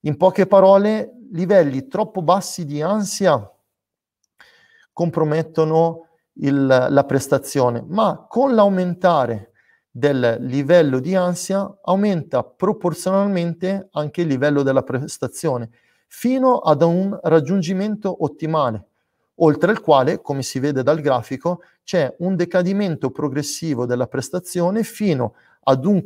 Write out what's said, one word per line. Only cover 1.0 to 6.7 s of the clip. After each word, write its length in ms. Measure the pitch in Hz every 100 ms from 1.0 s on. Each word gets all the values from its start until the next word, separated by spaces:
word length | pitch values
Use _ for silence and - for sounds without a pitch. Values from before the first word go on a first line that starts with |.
| 208 - -
livelli 560 | 165 180 196 151 135 131
troppo 340 | 185 214 -
bassi 440 | 156 190 185 - 156
di 160 | 147
ansia 680 | 160 214 202 - 190 139 101 _ _ _ _ _ _ _ _ _ _ _ _ _ _
compromettono 1160 | - 175 160 156 156 160 160 160 160 165 160 - _ _
il, 320 | - 135 139
la 380 | 135